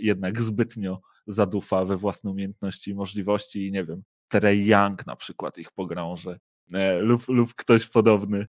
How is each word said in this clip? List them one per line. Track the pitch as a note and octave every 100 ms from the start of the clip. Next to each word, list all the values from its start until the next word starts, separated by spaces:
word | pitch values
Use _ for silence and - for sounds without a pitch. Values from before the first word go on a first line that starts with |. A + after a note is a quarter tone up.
jednak | G#2+ G2 F#2+ A2
zbytnio | A2+ G#2+ A2+ - G2 F#2 - _ -
zadufa | G2+ G2 G2+ - F#2+
we | F#2+ F#2+
własne | G2+ F#2 G#2
umiejętności | G2 G2 G2+ G2 - -
i |
możliwości | G2 F#2+ G#2 F#2+ G#2 - G#2 G2
i |
nie | G2
wiem, | E2 F2 - _ _
Trae | G#2+ G#2 G2+
Young | G2+ G#2 G2+ F#2+ -
na | -
przykład | - - D2 E2
ich | E2+
pogrąży, | - F#2 F2 E2+ F2 F2 E2+ _ _ _
e, | F#2 F#2+ F2+
lub, | G#2+ A#2+ -
lub | B2+ A#2+
ktoś | - - A#2 -
podobny. | A#2+ A2 G#2 G2+ G2+ G#2+